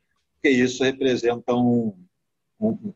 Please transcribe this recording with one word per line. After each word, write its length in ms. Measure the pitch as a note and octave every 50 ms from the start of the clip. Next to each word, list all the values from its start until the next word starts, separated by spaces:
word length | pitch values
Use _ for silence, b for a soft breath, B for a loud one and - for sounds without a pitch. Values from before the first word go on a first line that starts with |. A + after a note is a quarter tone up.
| _ _ _ _ _ _ _
porque 140 | _ - D3+
isso 340 | C3 B2 B2+ B2 B2+ - C3+
representa 680 | C3 C3+ C3+ C#3+ C3 B2 A2 A2+ A#2+ A#2+ A#2 - - B2
um, 400 | A#2+ B2 A#2+ A#2+ A#2+ A2+ A2 F#3+ F3+ F3+ _ _ _ _ _ _ _ _ _ _ _
um, 360 | G#3+ A2 A2 - A2+ G2+ -